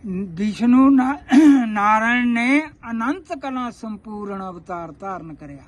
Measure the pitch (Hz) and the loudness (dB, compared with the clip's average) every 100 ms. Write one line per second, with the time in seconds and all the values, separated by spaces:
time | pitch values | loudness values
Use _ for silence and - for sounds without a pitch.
0 | 214 180 196 160 214 196 240 247 269 269 | -8 -8 -8 -6 -6 0 4 6 6 4
1 | 254 294 - 262 311 277 226 208 208 220 | 2 -4 2 6 8 6 2 0 2 2
2 | 226 247 240 233 240 285 311 - 233 233 | 2 0 0 0 2 0 0 -14 -10 -6
3 | 233 370 - 311 277 254 247 - 226 208 | -4 -6 -8 -10 -8 -8 -10 -10 -14 -14
4 | 220 208 202 196 190 175 160 175 165 147 | -14 -12 -10 -10 -12 -14 -12 -12 -12 -14
5 | 196 180 165 147 147 151 | -12 -12 -14 -18 -20 -20